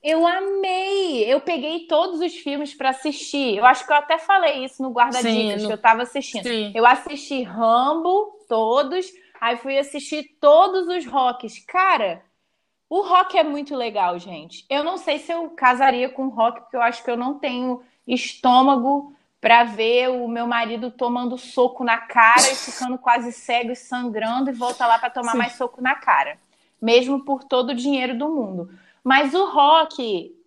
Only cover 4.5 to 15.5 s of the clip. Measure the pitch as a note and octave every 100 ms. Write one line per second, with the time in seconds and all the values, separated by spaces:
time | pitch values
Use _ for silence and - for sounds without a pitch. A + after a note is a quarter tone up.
4.5 | C#4+ C4 - C4 A#3+ A#3+ B3 A#3 A3 G#3+
5.5 | G#3 G#3+ G#3+ A3+ A3+ A#3+ C#4+ C4 A3 A#3+
6.5 | A3+ G#3 G#3 A#3+ C#4+ - C#4+ - C4+ A3
7.5 | G3 A3+ A#3 C4 D#4+ E4+ F#4+ G#4+ - _
8.5 | A3+ A3 B3+ C4+ F4+ F4+ - _ - A#3
9.5 | A#3+ C4+ C4+ C#4+ D4 - D4+ D4 _ D4
10.5 | D4+ G4 F#4+ F4 F4+ C4 C4+ B3+ B3 A3+
11.5 | - - F4+ F#4+ D#4 G3+ E3+ _ _ _
12.5 | _ _ _ _ E4+ F#4 F4+ F#4 F#4 D#4
13.5 | C#4+ C#4+ C#4 A#3 G#3 F3+ F3 F3+ E3+ D#3
14.5 | - _ C4+ D#4 F#4 F4 D4 D4 E4+ E4